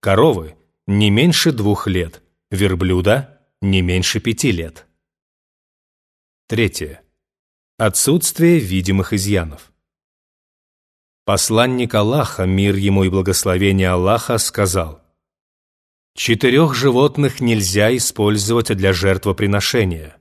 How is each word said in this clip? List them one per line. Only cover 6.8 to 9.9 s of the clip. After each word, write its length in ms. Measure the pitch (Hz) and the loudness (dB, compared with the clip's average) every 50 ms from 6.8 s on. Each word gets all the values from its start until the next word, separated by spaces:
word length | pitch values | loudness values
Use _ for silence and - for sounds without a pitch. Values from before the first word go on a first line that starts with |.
| - 73 73 - _ _ _ _ _ _ _ _ _ _ _ _ _ _ _ _ | -12 -12 -14 -18 _ _ _ _ _ _ _ _ _ _ _ _ _ _ _ _
Отсутствие 800 | 113 107 92 - - - 151 180 - - - - 165 170 175 165 | -2 -2 0 0 0 2 0 0 0 -2 -2 2 2 4 4 2
видимых 540 | 120 92 92 95 92 92 95 95 92 - - | 0 0 -2 -2 0 0 0 0 0 0 -2
изъянов. 580 | 101 95 101 104 95 85 80 73 - - _ _ _ _ _ | -4 -2 0 -2 -2 -2 -4 -10 -18 -20 _ _ _ _ _